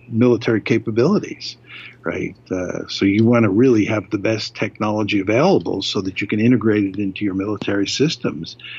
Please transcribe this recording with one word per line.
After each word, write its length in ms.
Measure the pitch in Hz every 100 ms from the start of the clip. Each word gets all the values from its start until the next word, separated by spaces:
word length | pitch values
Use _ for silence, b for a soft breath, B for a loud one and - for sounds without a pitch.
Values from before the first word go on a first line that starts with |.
| -
military 540 | 113 123 117 117 110
capabilities, 960 | - 113 117 110 135 202 - - - - B B B B
right? 320 | - 92 90 92 -
Uh, 360 | 92 90 82 -
so 160 | - 98
you 180 | 101
wanna 260 | 113 120 113
really 360 | 95 131 113 98
have 240 | 107 92
the 80 | 107
best 380 | 104 110 - -
technology 640 | 104 - 107 107 104 104
available 640 | 95 113 170 165 82 92
so 200 | 98 -
that 200 | 95 92
you 60 | 101
can 120 | 107
integrate 440 | 113 123 110 107
it 140 | 98 95
into 280 | 101 92 104
your 80 |
military 540 | 95 98 104 - 101 98
systems 680 | - 143 - - 73 80 - B